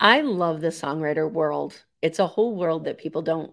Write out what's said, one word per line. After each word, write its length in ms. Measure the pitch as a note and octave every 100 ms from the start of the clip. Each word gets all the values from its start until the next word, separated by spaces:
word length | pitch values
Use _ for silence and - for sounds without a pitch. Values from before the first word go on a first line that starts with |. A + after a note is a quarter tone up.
I 200 | G#3 C4+
love 400 | D4 F3+ E3+ D#3
the 80 | E3
songwriter 640 | D#3+ C#3+ D#3 D3+ D3+ D#3
world. 520 | D#3+ D3+ D3 C#3+ - _ _
It's 160 | E3 E3
a 80 | F3+
whole 280 | - A#3 G3
world 280 | E3+ D#3+
that 140 | C#3+ -
people 240 | D#3+ F3+
don't 300 | D#3+ D#3+ D#3